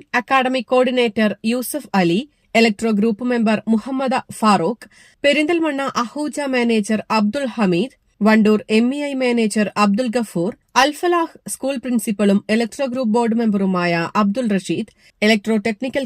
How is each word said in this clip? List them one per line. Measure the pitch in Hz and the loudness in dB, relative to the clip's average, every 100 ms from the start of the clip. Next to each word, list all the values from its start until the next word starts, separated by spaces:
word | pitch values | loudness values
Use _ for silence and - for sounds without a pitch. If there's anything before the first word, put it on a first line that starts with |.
| - 240 | -4 -6
അക്കാഡമിക് | - 269 262 262 226 | 0 0 2 -2 0
കോർഡിനേറ്റർ | 254 254 254 240 220 214 - 220 | 0 2 2 0 2 0 0 -4
യൂസഫ് | 247 240 294 - 196 | -2 -4 -8 -2 0
അലി, | 175 175 294 _ _ 226 | 2 0 -4 _ _ 2
ഇലക്ട്രോ | 233 208 226 208 | 2 0 -2 0
ഗ്രൂപ്പ് | 226 214 247 | 0 -2 -2
മെമ്പർ | 240 220 214 - | 0 0 0 0
മുഹമ്മദ് | 226 247 262 269 254 - - | -2 -2 -4 -2 -4 -6 -2
ഫാറൂഖ്, | 214 190 165 247 - _ _ _ | 2 2 0 -6 -12 _ _ _
പെരിന്തൽമണ്ണ | 285 294 302 339 320 277 277 - | 0 2 0 0 -2 -2 -4 -4
അഹൂജ | 240 285 302 294 285 254 | -4 -6 -8 -6 -4 0
മാനേജർ | 233 220 208 214 - 220 | 0 0 0 -4 -2 0
അബ്ദുൾ | 208 285 269 226 | 0 -2 -4 0
ഹമീദ്, | 196 170 254 _ _ - 208 | 0 2 -2 _ _ -2 2
വണ്ടൂർ | 220 214 214 - 220 | 4 4 2 2 0
എം | 240 285 | 0 -2
ഇ | 285 | -4
ഐ | 269 | -2
മാനേജർ | 247 240 220 220 208 - | 0 0 0 0 -2 2
അബ്ദുൾ | 208 202 254 240 | 2 2 -2 -4
ഗഫൂർ, | 220 175 175 - _ 233 | -4 -4 -4 -6 _ 2
അൽഫലാഹ് | 285 294 349 349 220 - - | 2 0 0 0 -2 -8 -14
സ്കൂൾ | - 262 277 | -8 -6 -6
പ്രിൻസിപ്പലും | 254 240 - 202 202 202 - 220 | -4 -4 -2 0 2 2 0 -2
ഇലക്ട്രോ | 233 - 269 | -2 -4 -6
ഗ്രൂപ്പ് | 247 247 226 | -4 0 0
ബോർഡ് | 233 226 | 2 0
മെമ്പറുമായ | 226 202 190 180 175 170 165 202 | 0 0 0 0 0 0 0 0
അബ്ദുൾ | 208 202 240 196 | 0 0 -2 -2
റഷീദ്, | - 165 226 _ _ - 208 | -2 -6 -6 _ _ -2 0
ഇലക്ട്രോ | 220 214 220 220 | 2 0 -2 -2
ടെക്നിക്കൽ | 208 262 285 | -4 -6 -6